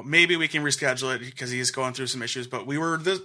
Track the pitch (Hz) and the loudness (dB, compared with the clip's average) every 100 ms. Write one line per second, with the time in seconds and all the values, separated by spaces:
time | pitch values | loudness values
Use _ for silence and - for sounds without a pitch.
0 | 120 165 170 170 156 156 147 131 143 127 | 2 6 6 4 2 0 0 0 0 0
1 | 131 123 123 - 127 123 123 135 127 123 | 0 -2 -6 -8 -4 -2 0 0 -2 -2
2 | 123 127 117 131 123 120 113 147 165 160 | -4 -4 -4 -6 -6 -6 -4 -2 0 0
3 | 165 190 | 0 -2